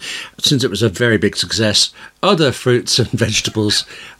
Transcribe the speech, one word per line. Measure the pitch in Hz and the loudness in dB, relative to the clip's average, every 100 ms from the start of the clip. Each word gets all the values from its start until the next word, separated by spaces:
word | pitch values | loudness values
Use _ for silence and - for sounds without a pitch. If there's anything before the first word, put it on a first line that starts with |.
| - - - - | -4 -12 -12 -6
since | - 139 | 0 2
it | 117 | 0
was | 95 | 0
a | 110 | 0
very | 87 123 107 | 2 2 4
big | 101 - | 2 0
success, | 90 92 110 - - - - _ | -4 0 2 2 0 -4 -20 _
other | 175 190 147 | 0 2 2
fruits | 117 - 123 - - | 0 2 2 2 0
and | 113 | 0
<laughs> | 107 110 | 0 0
vegetables | 104 107 110 107 101 - - - | 0 -2 -2 0 0 -4 -14 -20